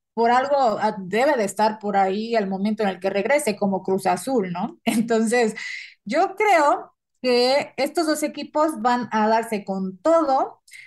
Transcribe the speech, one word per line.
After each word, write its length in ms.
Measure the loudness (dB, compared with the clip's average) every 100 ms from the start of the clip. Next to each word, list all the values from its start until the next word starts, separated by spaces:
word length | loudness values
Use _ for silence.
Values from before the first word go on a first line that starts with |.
| _ 0
por 160 | 2
algo, 460 | 2 2 2 2 2
ah, 160 | -2 -4
debe 380 | -4 0 2 2
de 80 | -2
estar 340 | 0 0 0
por 160 | -2 0
ahí 400 | 0 0 -2 -2
el 120 | -2
momento 360 | -2 -2 0
en 60 | -2
el 100 | -2
que 100 | -2
regrese, 460 | -2 0 0 0 -2
como 280 | -2 -2
Cruz 220 | -2 -2 0
Azul, 460 | -2 0 -2 -2
¿no? 260 | -4 -6 -4
<laughs> 20 |
Entonces, 720 | -2 -2 0 0 2 2 2 -2 -12 -12 -16 _
yo 320 | -4 0 0 2
creo 580 | 4 4 4 2 -4 _ _ _
que 520 | 0 2 4 2 -2 -4
estos 280 | -2 0 0
dos 160 | 0
equipos 580 | -4 -6 -6 0 0 0
van 260 | 0 0 -2
a 160 | 0 2
darse 340 | 2 0 -6
con 340 | -6 -6 -6 -4
todo. 600 | 2 2 2 0 -2 -8 _ -20